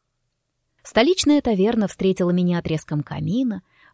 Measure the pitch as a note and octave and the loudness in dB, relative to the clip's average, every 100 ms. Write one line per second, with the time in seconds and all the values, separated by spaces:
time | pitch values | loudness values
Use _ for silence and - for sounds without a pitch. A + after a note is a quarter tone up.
0 | _ _ _ _ _ _ _ _ - - | _ _ _ _ _ _ _ _ -2 2
1 | C4 F#4 - D4 B3+ G#3 G3+ A#3 G3 - | 2 2 2 2 2 2 2 0 -2 -2
2 | F#3+ F#3 F3 F3+ F3 F3 E3 D#3 - D3+ | 0 0 0 2 0 0 -2 -4 -4 -6
3 | - D#3 D3+ G#3+ C4 F#3+ - _ _ | -6 -6 -4 -2 -2 -4 -12 _ _